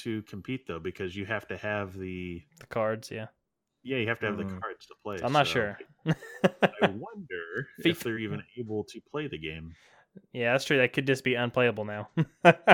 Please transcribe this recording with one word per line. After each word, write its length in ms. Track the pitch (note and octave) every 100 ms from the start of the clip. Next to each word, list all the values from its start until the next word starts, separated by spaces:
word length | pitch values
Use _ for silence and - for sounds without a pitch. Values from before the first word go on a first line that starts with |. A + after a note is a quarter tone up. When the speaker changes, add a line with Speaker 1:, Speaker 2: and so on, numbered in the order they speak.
Speaker 1:
to 200 | A#2+ A2
compete, 440 | G#2 G#2 F2+ C3 -
though? 140 | E2
Because 340 | E2 - F#2+
you 100 | F#2 F#2+
have 200 | A2 -
to 80 | F#2+
have 400 | G#2+ G#2 G2+ F#2+
the 460 | F#2 F2+ F2+ E2+ - _
Speaker 2:
The 80 | -
cards, 440 | - A2 A2 -
yeah. 160 | A2+ G#2+ _ _ _ _ _
Speaker 1:
Yeah, 140 | A#2+ C3
you 100 | A2
have 100 | A#2
to 60 | A2
have 80 | G2+
Speaker 3:
Mm. 120 | G2
Speaker 1:
the 60 | F#2
cards 260 | G2+ F#2+ -
to 80 | -
play, 160 | G#2 G2+
Speaker 2:
I'm 100 | A#2+
not 140 | D3 C#3
Speaker 1:
so 60 |
Speaker 2:
sure. 260 | C3 G#2 G2+ - _
<laughs> 0 | -
Speaker 1:
I 800 | D#3 - - - - - - F#3+
wonder 800 | G2+ F3+ G#3+ F3+ F2+ E2+ F#2+ C#3 -
if 60 |
Speaker 2:
fifa 180 | D3 E3+
Speaker 1:
they're 160 | B2 A2+
even 240 | A2 G#2 - B2
able 260 | A2+ G#2+
to 160 | G2+ A2+
play 280 | _ D3 D3+
the 100 | D#2
game. 340 | D#2 D#2+ E2 D#2+ _ - _ - _
Speaker 2:
Yeah, 200 | B2+ A#2
that's 120 | C3
true. 140 | - C#3+
That 140 | B2
could 140 | - C3+
just 180 | C3
be 100 | -
unplayable 500 | A#2+ A#2+ B2+ B2 G#2+
now. 240 | G#2+ G#2 G2+ - D#3 _
<laughs> 40 | F3+ E3 -